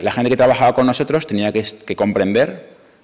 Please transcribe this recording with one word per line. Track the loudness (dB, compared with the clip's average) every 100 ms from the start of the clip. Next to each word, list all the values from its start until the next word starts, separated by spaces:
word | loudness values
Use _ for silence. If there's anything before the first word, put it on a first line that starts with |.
la | -6
gente | -2 0
que | 2
trabajaba | 4 4 2 4
con | 0
nosotros | 0 -2 -2 -2
tenía | -4 -2
que, | -2
que | -4 -8 -10 -2
comprender | -2 0 0 0 0 -4 -20 -20 _ _